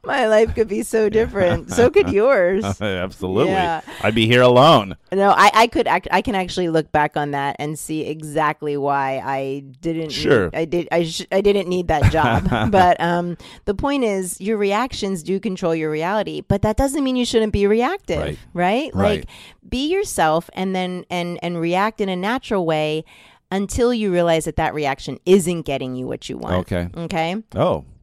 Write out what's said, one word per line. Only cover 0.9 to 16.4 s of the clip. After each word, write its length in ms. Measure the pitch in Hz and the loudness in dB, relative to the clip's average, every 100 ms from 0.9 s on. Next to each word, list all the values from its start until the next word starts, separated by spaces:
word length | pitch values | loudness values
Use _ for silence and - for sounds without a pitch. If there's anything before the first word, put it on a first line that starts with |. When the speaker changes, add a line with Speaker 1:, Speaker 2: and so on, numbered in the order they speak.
| 220 214 | 0 2
Speaker 1:
different. 600 | 214 240 202 180 175 165 | 2 0 0 0 0 -2
So 180 | 185 240 | 2 4
could 180 | 392 - | 4 2
Speaker 2:
<laughs> 20 | |
Speaker 1:
yours. 520 | 196 240 254 175 196 202 98 | 2 4 4 2 2 -2 -4
Speaker 2:
Absolutely. 720 | 104 92 92 - 92 95 170 | -4 -2 -4 -6 -2 2 2
Speaker 1:
Yeah. 280 | 190 175 160 - - | 2 -2 -4 -8 -4
Speaker 2:
I'd 120 | - | 0
be 120 | 113 110 | 2 4
here 160 | 120 | 6
alone. 540 | 127 123 147 147 98 - _ | 6 8 8 6 2 -10 _
Speaker 1:
No, 200 | 190 202 | 0 4
I, 200 | 175 196 | 6 6
I 120 | 220 233 | 6 2
could 220 | 311 233 | 2 0
ac-, 220 | 170 - | -2 0
I 80 | 185 | -2
can 140 | 214 | 0
actually 340 | 196 175 - 175 | -4 -4 -4 0
look 240 | 160 151 | 0 0
back 240 | 151 147 156 | 0 0 -2
on 140 | 147 | -4
that 260 | 143 139 - | -4 -4 -4
and 200 | 147 156 | -8 -8
see 240 | - 156 | -8 -8
exactly 760 | 143 156 156 147 151 151 151 143 | -6 -8 -6 0 0 0 -6 -4
why 460 | 139 139 135 135 | -2 0 -2 -4
I 400 | 135 135 135 139 139 131 | -4 -4 -4 -8 -10 -8
didn't 300 | 165 165 160 | -6 -6 -6
Speaker 2:
Sure. 400 | 127 - 110 90 | -4 2 2 2
Speaker 1:
need, 40 | 143 | -4
I 80 | 165 | -4
did, 220 | 175 160 | -4 -2
I 120 | 170 | -2
sh-, 220 | 165 165 - | -2 -6 -4
I 80 | 190 | 0
didn't 280 | 202 202 175 | 2 0 0
need 200 | 180 170 | -4 0
that 240 | 156 - | 2 2
job. 340 | 160 139 113 - | 2 2 0 0
Speaker 2:
<laughs> 200 | 120 110 | 0 2
Speaker 1:
But, 300 | 202 180 170 | 4 6 4
um, 380 | 170 175 175 170 - - | 0 0 -2 -8 -14 -12
the 100 | - | -6
point 300 | 196 277 285 | -4 -2 0
is, 340 | 233 196 180 - | 0 -2 -4 -6
your 200 | 190 220 | -4 0
reactions 640 | 202 202 262 - 196 190 | 0 0 -2 -4 -4 -4
do 180 | 151 196 | -4 -4
control 340 | 196 185 180 | -4 -2 -2
your 160 | 165 156 | 0 -2
reality, 520 | 151 165 214 165 151 | -2 -2 -2 -4 -8